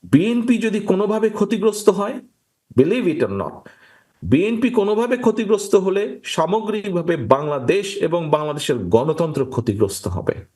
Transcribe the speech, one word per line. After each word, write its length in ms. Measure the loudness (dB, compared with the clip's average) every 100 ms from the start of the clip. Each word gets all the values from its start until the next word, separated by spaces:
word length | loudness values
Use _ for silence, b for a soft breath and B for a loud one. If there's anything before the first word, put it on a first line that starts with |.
বিএনপি 540 | 4 4 4 0 2 0
যদি 220 | 2 -2
কোনোভাবে 500 | 0 0 2 0 0
ক্ষতিগ্রস্ত 600 | 0 -2 2 0 2 2
হয়, 240 | 2 -4 -6 -14 _ _ _ _ 2
believe 280 | 2 2 0
it 140 | 0
or 180 | -2 -2
not, 320 | -6 -10 -20 b b b b _
বিএনপি 460 | 0 2 2 0 0
কোনোভাবে 480 | 2 0 0 0 2
ক্ষতিগ্রস্ত 580 | 2 0 0 0 2 2
হলে 440 | 2 -2 -2 -8
সামগ্রিকভাবে 920 | -8 -2 0 0 -2 -4 -2 -4 -2 -2
বাংলাদেশ 840 | 2 2 2 -2 0 0 0 -4
এবং 320 | -2 -2 0
বাংলাদেশের 460 | 0 0 -4 -2 -2
গণতন্ত্র 720 | 2 2 2 0 -2 -2 -2
ক্ষতিগ্রস্ত 600 | -2 -2 0 0 -2 -6
হবে। 260 | -6 -6 -10 -18